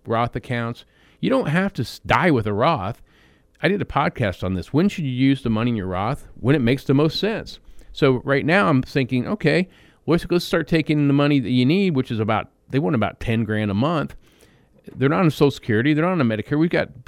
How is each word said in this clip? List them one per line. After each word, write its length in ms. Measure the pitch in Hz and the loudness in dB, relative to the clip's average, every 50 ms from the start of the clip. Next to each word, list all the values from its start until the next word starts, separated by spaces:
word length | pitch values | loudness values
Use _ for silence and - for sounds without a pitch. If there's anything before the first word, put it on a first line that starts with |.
| _ | _
Roth 280 | - 113 113 120 113 - | -4 -2 -2 -2 -2 -4
accounts, 520 | 127 - - 123 120 117 117 120 - - _ _ _ _ _ _ _ | -8 -6 -6 -6 -4 -4 -6 -8 -10 -16 _ _ _ _ _ _ _
you 80 | - 196 | -2 0
don't 200 | 262 262 - - | 0 0 0 0
have 240 | 143 180 190 202 - | 0 0 0 -2 -4
to 80 | - | -6
s-, 180 | 117 - - - - | -8 -8 -10 -10 -2
die 240 | - 110 120 156 185 | 0 2 2 4 4
with 160 | 147 117 104 | 2 2 0
a 60 | 107 | -2
Roth. 500 | 104 101 123 165 165 120 90 101 123 - - - _ _ _ _ _ _ _ _ _ _ | 0 0 0 0 0 0 -4 -6 -8 -10 -16 -20 _ _ _ _ _ _ _ _ _ _
I 60 | - 165 | -2 -2
did 140 | 202 196 | 0 -2
a 20 | - | -4
podcast 580 | - - 139 151 170 - - 120 98 87 - | -2 -2 0 0 0 0 -2 -2 -2 -2 -4
on 120 | - 90 95 | -4 -4 -4
this. 180 | 90 80 - | -4 -4 -2
When 160 | - 143 185 208 | 0 2 2 2
should 160 | - - 156 | 0 -2 -4
you 60 | 135 | -4
use 320 | 127 123 135 135 139 131 | 0 2 2 2 2 2
the 80 | - 120 | 0 -2
money 200 | 110 107 117 123 | 0 0 0 0
in 60 | 117 | -2
your 100 | 107 92 | -2 -4
Roth? 400 | 92 90 90 101 117 143 - - - - - | -4 -4 -2 -2 -2 -4 -6 -10 -16 -14 -4
When 160 | - 120 147 | 0 2 2
it 40 | 151 | 4
makes 240 | 120 113 135 135 - | 4 2 0 0 0
the 100 | - 135 | 2 2
most 260 | 139 151 156 - - | 2 2 2 0 -2
sense. 400 | - 208 226 180 - - - - _ - - - - - | -4 -4 -4 -6 -8 -12 -16 -20 _ -20 -20 -20 -20 -18
So 300 | - - 156 135 131 117 - | -4 0 2 2 2 0 0
right 220 | 135 139 139 - | -2 -2 0 2
now 220 | 147 170 202 202 180 | 2 2 2 2 4
I'm 140 | 147 131 | 2 2
thinking, 460 | 127 - - 147 135 - 131 123 120 - | 0 0 -2 -2 -2 0 -2 -2 -2 -2
okay, 400 | 208 - - 156 151 165 185 - - - - _ _ _ _ | -4 -2 0 2 2 2 0 -2 -8 -16 -20 _ _ _ _
let's, 200 | - 160 170 - 175 | 0 0 0 2 0
let's 140 | 175 175 - | 0 0 0
start 220 | - - 170 151 | 0 -2 -2 0
taking 400 | - 175 160 143 - 151 151 147 | 0 0 0 2 0 0 2 2
the 80 | 139 139 | 2 4
money 260 | 143 143 147 147 139 | 4 4 4 2 2
that 100 | 117 92 | 2 2
you 160 | 127 127 123 | 2 2 2
need, 280 | 131 165 196 202 185 151 | 4 2 2 2 2 0
which 160 | 131 123 - | 0 -2 -2
is 80 | 120 107 | -4 -2
about, 320 | 110 107 110 101 - - _ _ _ - | -2 0 -2 -2 -4 -6 _ _ _ -6
they 80 | - 139 | -4 -2
want 180 | 156 180 156 | 0 0 0
about 240 | 113 104 - - - | 0 0 -2 -4 -6
ten 240 | - 120 113 113 117 | -4 -2 -2 -2 0
grand 260 | 101 107 107 107 104 | -2 -2 -2 -2 -2
a 40 | 98 | 0
month. 420 | 101 127 156 175 151 139 - - - - _ _ _ - _ _ _ _ _ _ _ _ - - | 0 0 0 0 -2 -4 -6 -10 -16 -20 _ _ _ -20 _ _ _ _ _ _ _ _ -18 -6
They're 120 | - 127 143 | -2 0 0
not 120 | 160 185 | 2 2
on 100 | 190 156 | 2 2
Social 200 | - - 151 143 | 4 4 2 2
Security. 440 | - - - - 110 107 123 147 151 | 2 0 -2 0 0 2 2 2 0
They're 100 | 147 160 | 0 0
not 140 | 180 190 170 | 0 0 0
on 80 | 131 113 | 0 0
Medicare. 300 | 110 104 - - 147 147 | -2 -4 -4 -4 0 0
We've 100 | 165 175 | 0 0
got 220 | - 156 - - - 123 - | 0 -2 -2 -4 -8 -16 -20